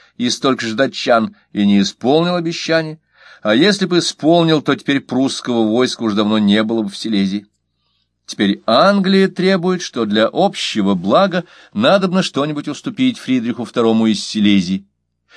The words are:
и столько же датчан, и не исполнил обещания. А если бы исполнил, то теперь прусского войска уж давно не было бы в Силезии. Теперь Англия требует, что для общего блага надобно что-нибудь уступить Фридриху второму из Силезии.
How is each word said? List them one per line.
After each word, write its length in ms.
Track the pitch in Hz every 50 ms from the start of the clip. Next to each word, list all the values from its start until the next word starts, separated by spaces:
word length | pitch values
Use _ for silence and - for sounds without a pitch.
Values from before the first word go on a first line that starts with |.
| _ _ _
и 120 | - 120 123
столько 380 | - - - 135 127 123 120
же 80 | 113 110
датчан, 640 | 110 135 127 - - - 131 120 113 110 101 - _ _ _
и 120 | - 104 101
не 160 | 101 101 101
исполнил 540 | 95 - - _ - 120 147 160 170 175 180
обещания. 680 | 175 170 165 165 - - - 160 165 160 156 156 - _ _ _ _ _ - - -
А 120 | - 107 107
если 320 | 123 165 208 196 202 196
бы 120 | 175 175 170
исполнил, 640 | - - - - - 151 170 175 165 165 160 147
то 120 | 120 147 139
теперь 260 | 120 - - 139 135
прусского 680 | - - 117 127 135 131 - - - - 123 117 110
войска 360 | 107 107 120 127 123 - -
уж 120 | 120 110 101
давно 240 | 107 104 104 110 110
не 240 | 107 101 101 110 107
было 180 | 110 117 113
бы 60 | 107 98
в 80 | 98
Силезии. 500 | - - 113 110 98 98 95 98 104 104 _ _ _ _ _ _ _ _ _ _ _ _ _ _ _ _
Теперь 340 | - - - 107 98 98 - _
Англия 640 | - 113 135 165 196 202 202 185 185 196 190 190 185
требует, 540 | 185 - 180 190 196 185 165 185 185 175
что 220 | - - - 131 113
для 240 | 104 104 110 110 -
общего 640 | - 143 185 196 196 - - - - 110 98 98 101
блага 500 | 90 85 98 123 170 196 196 165 180 - - - - - _
надобно 520 | - 101 113 147 185 202 185 190 170 190 175
что-нибудь 420 | - - 131 143 156 151 147 -
уступить 540 | 147 139 - - 143 110 - 131 127 120 -
Фридриху 440 | - - 131 127 113 120 120 - 117
второму 440 | 101 - 123 117 113 110 113 113 110
из 160 | 104 95 -
Силезии. 600 | - - 107 104 104 101 98 87 87 95 95 - _ _ _ _ _ _ _ _ _ -